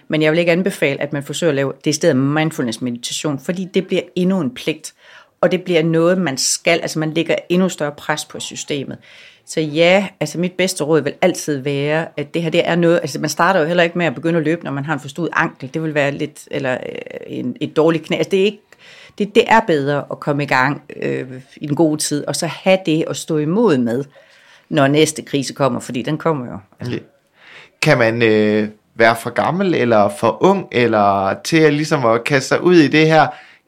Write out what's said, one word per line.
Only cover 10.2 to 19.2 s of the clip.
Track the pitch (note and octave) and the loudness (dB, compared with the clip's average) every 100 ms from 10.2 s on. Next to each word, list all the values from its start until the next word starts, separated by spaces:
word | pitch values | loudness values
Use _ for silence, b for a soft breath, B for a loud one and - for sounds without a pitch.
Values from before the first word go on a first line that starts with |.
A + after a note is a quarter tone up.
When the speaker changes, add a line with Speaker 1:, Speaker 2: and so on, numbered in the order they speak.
Speaker 1:
altså, | D3+ D#3+ | -6 -4
mit | F3+ | -4
bedste | - F#3 - | -2 -2 -2
råd | D3 D#3+ | 2 2
vil | C#3 - | 2 0
altid | F#3 - - C#3+ | 0 0 -4 -4
være, | C#3 C#3 D3 D#3 E3 - | -2 -2 0 -2 -4 -8
at | D3 | -6
det | E3+ | -4
her, | E3 | 0
det | E3+ - | 0 2
er | |
noget, | E3+ E3+ E3+ | 2 4 2
altså, | D3 D3 | 0 -6
man | D3+ | -6
starter | - F3 F#3+ | 0 2 2
jo | D3+ | 2
heller | F3+ | 2
ikke | E3+ F3 | 0 0
med | E3 | -2
at | |
begynde | C3+ E3 E3+ | -2 -2 0
at | |
løbe, | D3+ E3+ | 0 -2
når | C#3+ | -4
man | C#3 | -8
har | C#3+ | -6
en | C#3+ | -6
forstuet | C#3 - E3 | -8 -8 -4
ankel. | - E3 - C3+ | -2 -2 -4 -10
Det | E3 | -6
vil | D#3+ | -4
være | D3+ C#3 | 0 -2
lidt, | D3 D3 - - | -2 -8 -10 -10
eller, | - C3 | -6 -4
øh, | B2+ - - - - - | -4 -6 -12 -12 -14 -12
en, | C3 B2 - | -8 -8 -6
et | D3 D#3 | -4 2
dårligt | D#3 E3 | 2 2
knæ. | - D#3+ | -2 -2
Altså, | D#3+ | 0
det | G3 | 2
er | |
ikke, | G3+ G#3 _ _ B B B | 0 -2 _ _ B B B
det, | - | -6